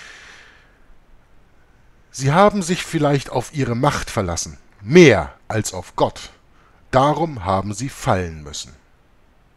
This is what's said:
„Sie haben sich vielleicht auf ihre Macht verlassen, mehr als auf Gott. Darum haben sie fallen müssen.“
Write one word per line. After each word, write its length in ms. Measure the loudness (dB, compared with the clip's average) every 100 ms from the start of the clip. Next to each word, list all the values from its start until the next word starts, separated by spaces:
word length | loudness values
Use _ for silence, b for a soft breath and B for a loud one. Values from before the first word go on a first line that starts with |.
| B B B B B B B B B -20 _ -20 _ -20 _ _ _ _ _ _ _
„Sie 220 | -4 0
haben 300 | 4 4 2
sich 200 | -2 -4
vielleicht 480 | -4 0 2 0 -2
auf 240 | -6 -4
ihre 220 | -4 -2 0
Macht 340 | 0 0 -4
verlassen, 480 | -4 -4 -4 -8 -12 -20 -14
mehr 540 | 4 8 8 6 0 -8 -6
als 260 | -4 -4
auf 220 | -8 -10
Gott. 360 | -2 -2 -2 -16 -20 _ b b b b
Darum 540 | 2 2 2 -4 -4
haben 280 | -2 -2 -2
sie 160 | -6 -10
fallen 540 | -6 -2 -2 -2 -10
müssen.“ 320 | -14 -14 -16 -20 _ _ _ _ _ _ _